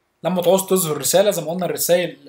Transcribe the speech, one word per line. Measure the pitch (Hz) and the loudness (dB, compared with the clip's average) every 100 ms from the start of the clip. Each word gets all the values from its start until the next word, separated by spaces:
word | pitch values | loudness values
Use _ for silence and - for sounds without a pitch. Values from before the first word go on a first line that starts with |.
| _ _ | _ _
لما | 165 180 | -4 0
تعوز | 165 190 190 | 2 2 2
تظهر | 185 165 147 | -2 0 -4
رسالة، | 135 170 208 | 0 2 2
زي | 175 | 0
ما | 156 | -4
قلنا | 180 170 | -6 -6
الرسائل | 143 - 175 170 - | -4 0 0 0 -8